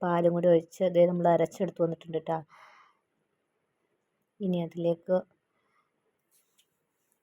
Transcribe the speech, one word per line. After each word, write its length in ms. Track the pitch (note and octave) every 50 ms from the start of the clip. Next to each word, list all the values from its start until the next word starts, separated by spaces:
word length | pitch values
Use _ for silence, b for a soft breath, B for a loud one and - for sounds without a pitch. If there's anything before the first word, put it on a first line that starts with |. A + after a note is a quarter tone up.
| -
പാലും 300 | F3 F3 E3+ E3+ E3+ E3+
കൂടി 160 | E3+ E3+ F3+
ഒഴിച്ച് 360 | E3+ E3 E3 - - - F#3+
ദേ 220 | F3+ F3 F3 F3
നമ്മൾ 220 | F3+ F3+ F3 E3+ F3
അരച്ചെടുത്ത് 540 | E3+ E3 E3 D#3+ - - G3+ E3+ - - F3
വന്നിട്ടുണ്ട് 360 | E3 D#3+ - - E3+ D#3+ D#3
ട്ടോ. 180 | - - E3 D#3+ D3+ B B B B B B B B B B B B B _ _ _ _ _ _ _ _ _ _ _ _ _ _ _ _ _ _ _ _ _ _ _ _ _ -
ഇനി 180 | G#3 F#3 F3+ F3
അതിലേക്ക് 580 | E3+ D#3+ - F3 E3 E3+ E3+ E3+ _ - F#3 F#3 - _ _ _ _ _ _ _ _ _ _ _ _ _ _ _ _ _ _ _ _ _ _ _ _ _ _ _ _ _ _ _ _ _ _ _ _ _ _ _